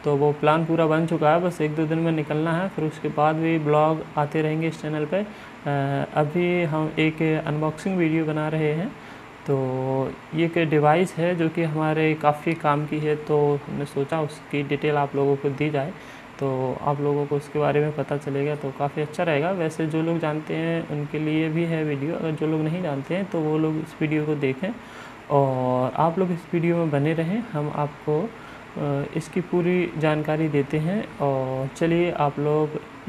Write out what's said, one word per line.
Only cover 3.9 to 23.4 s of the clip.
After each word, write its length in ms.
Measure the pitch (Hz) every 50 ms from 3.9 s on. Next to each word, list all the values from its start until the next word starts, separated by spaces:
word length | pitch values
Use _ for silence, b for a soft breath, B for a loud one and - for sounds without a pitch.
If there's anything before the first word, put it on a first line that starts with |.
| 160 156 - - -
आते 240 | 151 147 143 - 160
रहेंगे 260 | 156 151 156 160 160
इस 140 | 160 156 -
channel 240 | - 151 156 151 151
पे। 120 | 147 165
अ, 80 | 190 214 214 B B B B B B - 147 143 143 139 139 139 139 143 - -
अभी 500 | 147 156 147 151 175 175 175 175 180 170
हम 300 | 160 147 156 156 156 156 -
एक 440 | 156 156 156 160 165 160 156 156 156
unboxing 500 | - 147 151 156 156 151 - - 202 190
video 280 | 185 170 160 156 165 160
बना 220 | 151 156 156 151
रहे 260 | 156 156 156 156 151 151
हैं। 140 | 160 180 269 - B B B B B B B - - -
तो 80 | - 143 135 131 131 127 131 131 131 131 135 131 - - - - - -
ये 100 | 156 170
एक 240 | 170 165 175 165 151
device 440 | 156 151 147 147 151 170 190 180 -
है 200 | 165 165 175 180
जो 140 | 170 165 160
कि 140 | 160 - 170
हमारे 500 | 160 151 156 156 156 156 156 156 156 156
काफ़ी 400 | 156 - 147 147 147 - 170 165
काम 320 | 165 - 151 147 147 151
की 140 | 147 147 151
है, 160 | 151 151 151
तो 440 | 147 151 - 151 147 147 147 147 143 139
हमने 180 | - 143 139 143
सोचा 360 | 139 - 143 139 135 165 160
उसकी 420 | 151 147 - - - - - 143 143
detail 320 | 139 147 139 - 151 151
आप 200 | 147 143 135 135
लोगों 200 | 139 139 139 139
को 140 | 139 - 143
दी 200 | 139 135 147 151
जाए, 220 | 151 139 135 160 208 B B B B B B B - -
तो 380 | 139 135 131 131 131 127 127 -
आप 200 | - 147 147 139
लोगों 240 | 143 143 143 147 143
को 100 | 143 147
उसके 240 | 143 143 - - -
बारे 200 | 143 135 139 147
में 160 | 147 151 147
पता 220 | 147 135 - 147
चलेगा, 380 | 143 - 147 139 139 139 147 151
तो 180 | 147 - 175 131 -
काफ़ी 220 | 143 143 - 147
अच्छा 220 | 151 147 - - 180
रहेगा। 280 | 170 156 139 151 175
वैसे 360 | 196 185 165 160 160 - 160
जो 140 | 156 151 160
लोग 180 | 160 165 170 165
जानते 340 | 160 156 151 156 151 - 160
हैं 360 | 160 160 165 165 165 165 -
उनके 300 | 151 147 147 147 - 151
लिए 300 | 156 151 156 156 160 160
भी 140 | 156 165 170
है 200 | 165 165 160 156
video, 320 | 151 143 135 135 151 170
अगर 160 | - - 160
जो 160 | 156 151 156
लोग 140 | 156 160 156
नहीं 220 | 156 156 160 180 180
जानते 320 | 160 143 139 139 - 165
हैं 100 | 185 196
तो 140 | 185 -
वो 180 | 170